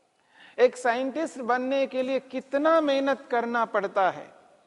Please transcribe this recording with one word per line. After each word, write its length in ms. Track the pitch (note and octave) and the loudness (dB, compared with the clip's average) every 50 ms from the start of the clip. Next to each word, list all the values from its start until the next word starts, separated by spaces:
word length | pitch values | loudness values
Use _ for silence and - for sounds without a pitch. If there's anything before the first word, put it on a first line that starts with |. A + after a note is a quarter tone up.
| _ _ _ _ _ _ _ - - - - - | _ _ _ _ _ _ _ -20 -20 -8 0 4
एक 180 | B3 B3+ B3 - | 4 4 2 2
साइंटिस्ट 640 | - A#3+ A3+ B3 C4+ C4+ A3+ D4+ E4 - - C4 | -2 0 0 0 -2 -4 -2 -4 -4 -4 -6 -6
बनने 480 | B3 G#3+ B3 B3 B3+ C4 C#4 C4+ C4+ - | -2 0 0 0 0 0 0 0 -2 -2
के 140 | C4 C4 | -2 -2
लिए 180 | C4 B3+ C4+ B3+ | -2 -2 -2 -4
कितना 600 | C4 - B3 C4 - - C4 C#4+ D4+ D#4 E4 E4 | -4 -6 -8 -10 -6 -4 -2 0 2 4 4 4
मेहनत 460 | D#4 C#4+ C#4 C4+ C#4 C#4 C4+ - - - | 4 2 0 0 2 0 -2 -2 -4 -2
करना 340 | A#3+ A#3 A#3 A#3 A#3+ A#3+ A3+ | -2 -2 0 0 0 -2 0
पड़ता 440 | A3 - G#3 F#3+ F#3+ - G3+ F#3+ F3 | 0 0 -2 -2 0 0 2 2 2
है। 240 | C#3+ D3 D3 - - - - _ _ _ _ | 0 -2 -8 -16 -20 -20 -20 _ _ _ _